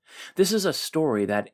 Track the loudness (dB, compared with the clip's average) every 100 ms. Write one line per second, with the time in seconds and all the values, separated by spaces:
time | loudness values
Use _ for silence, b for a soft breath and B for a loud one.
0 | B B B 0 2 2 0 -2 -4 0
1 | 0 2 2 0 -2